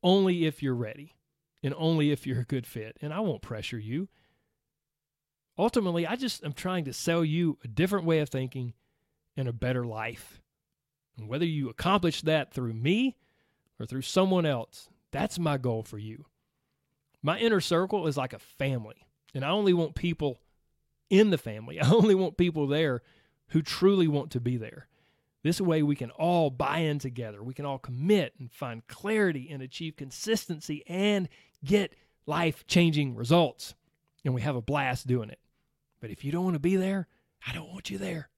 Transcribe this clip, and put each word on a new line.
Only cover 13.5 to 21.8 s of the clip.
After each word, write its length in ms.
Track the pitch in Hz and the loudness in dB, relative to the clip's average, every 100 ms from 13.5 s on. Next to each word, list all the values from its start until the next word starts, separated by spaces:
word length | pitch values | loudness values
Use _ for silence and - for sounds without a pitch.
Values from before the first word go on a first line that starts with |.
| _ _ _ | _ _ _
or 60 | 117 | -10
through 180 | 127 | -8
someone 420 | 131 - 190 185 160 | -2 2 4 4 2
else, 440 | 131 113 - - _ _ | 0 -4 -14 -20 _ _
that's 260 | 135 208 - | -4 -4 -2
my 200 | 165 143 | -2 0
goal 260 | 127 113 | 0 -2
for 140 | 110 107 | -6 -12
you. 280 | 107 113 147 _ _ _ _ _ _ _ _ _ | -12 -14 -18 _ _ _ _ _ _ _ _ _
My 160 | 147 175 | -2 0
inner 220 | 233 208 | 2 2
circle 480 | - 170 185 208 165 | 2 0 2 0 -2
is 80 | 143 | -2
like 160 | 127 | -4
a 80 | 101 | -6
family, 680 | - - 135 131 107 110 _ _ _ | -18 -6 -2 -2 -6 -18 _ _ _
and 100 | 139 | -8
I 60 | 135 | -2
only 240 | 196 202 | 2 4
want 220 | 180 160 160 | 4 2 -2
people 440 | 175 165 147 123 _ _ _ _ _ _ _ | -2 0 -2 -4 _ _ _ _ _ _ _
in 200 | 190 214 | 4 6
the 80 | 170 | 4
family. 420 | - 107 117 | -2 -12 -12
<laughs> 20 | 151 | 0